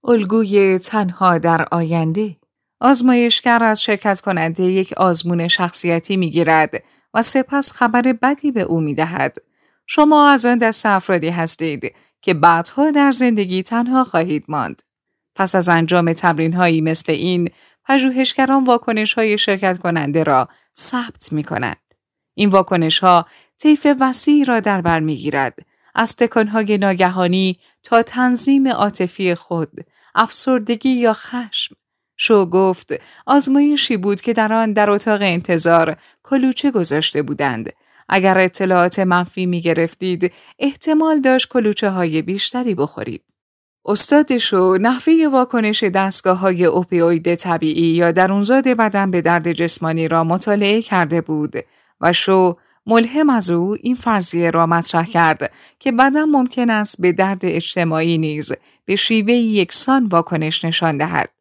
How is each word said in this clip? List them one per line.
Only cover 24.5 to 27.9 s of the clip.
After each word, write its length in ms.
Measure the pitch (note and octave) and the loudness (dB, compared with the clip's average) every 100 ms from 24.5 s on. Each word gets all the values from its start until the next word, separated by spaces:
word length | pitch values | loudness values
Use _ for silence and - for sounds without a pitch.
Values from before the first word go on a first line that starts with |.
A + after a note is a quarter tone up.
| A#3 | 0
در 200 | G#3 G3 | 0 -2
بر 200 | E3+ E3 | 0 0
می‌گیرد، 580 | D#3 D3 C#3 D3 C3 - _ _ _ | 0 -4 -4 -2 -4 -6 _ _ _
از 220 | - A3+ - | -2 -2 0
تکان‌های 600 | A#3 A#3 G#3+ A3 G#3 G#3 | 0 0 0 -2 -2 0
ناگهانی 800 | G3 F#3 F#3 F#3 F3 F#3 F#3+ F3+ _ _ | 0 2 0 2 0 0 -2 -4 _ _
تا 200 | - | 0